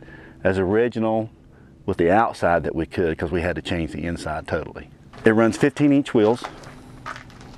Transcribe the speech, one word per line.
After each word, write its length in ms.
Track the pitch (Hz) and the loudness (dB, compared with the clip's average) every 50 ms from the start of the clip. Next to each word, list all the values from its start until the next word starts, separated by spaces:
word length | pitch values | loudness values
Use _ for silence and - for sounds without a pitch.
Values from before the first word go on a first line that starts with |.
| - - - - - - - - | -14 -20 -20 -20 -20 -20 -20 -2
as 160 | - 95 95 | 0 0 2
original 760 | 98 95 87 104 110 120 123 - 117 110 110 110 113 110 113 - _ - - - - - - - - - | 2 2 2 4 2 2 2 0 -2 -2 0 0 -2 -4 -6 -10 _ -20 -20 -20 -20 -20 -20 -20 -10 -6
with 120 | - 92 | -6 0
the 140 | - 85 82 | 2 4 4
outside 520 | 92 107 117 95 - - - 87 85 85 71 | 6 4 4 2 -2 -2 0 2 2 2 0
that 120 | - - | -2 -4
we 100 | 78 80 | -4 -6
could, 320 | - - - 90 80 80 | -4 -2 -2 -2 -2 -2
'cause 140 | - 92 78 | -2 -4 -4
we 100 | 85 87 | -2 -2
had 160 | 82 90 80 | -2 -2 -4
to 40 | 80 | -6
change 300 | - - 95 87 82 73 | -6 -6 -4 -4 -4 -6
the 140 | - - 80 | -6 -8 -6
inside 420 | 85 85 80 - 80 76 78 - | -6 -6 -6 -8 -8 -8 -8 -6
totally. 420 | - 90 82 73 - - - - - - - - - - - - | -4 -6 -6 -6 -8 -14 -16 -18 -18 -20 -20 -20 -20 -20 0 2
It 60 | 113 | 4
runs 260 | 110 110 117 113 101 | 4 6 4 2 2
fifteen 340 | - - 143 - - 147 147 | 2 0 0 2 2 2 4
inch 220 | 139 139 135 - - | 4 2 2 2 2
wheels, 320 | 120 104 107 120 123 - - - - - - - - - - - - - - - - - - - - - - - | 4 4 4 2 0 -4 -14 -16 -16 -20 -20 -20 -20 -20 -20 -20 -18 -16 -16 -16 -16 -18 -20 -20 -20 -20 -20 -14